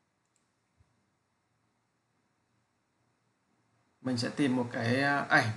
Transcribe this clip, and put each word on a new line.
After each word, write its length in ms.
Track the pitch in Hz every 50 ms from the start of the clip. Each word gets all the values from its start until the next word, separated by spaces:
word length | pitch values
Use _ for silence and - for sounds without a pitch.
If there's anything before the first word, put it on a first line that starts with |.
| _ _ _ _ _ _ _ _ _ _ _ _ _ _ _ _ _ _ _ _ _ _ _ _ _ _ _ _ _ _ _ _ _ _ _ _ _ _ _ _ _ _ _ _ _ _ _ _ _ _ _ _ _ _ _ _ _ _ _ _ _ _ _ _ _ _ _ _ _ _ _ _ _ _ _ _ _ _ _ _
Mình 180 | - 131 127 117
sẽ 100 | 120 -
tìm 280 | - - 147 131 127
một 120 | 127 120 120 -
cái, 300 | 131 117 117 123 135 139
à, 240 | 143 143 139 - -
ảnh 200 | - 151 131 113 107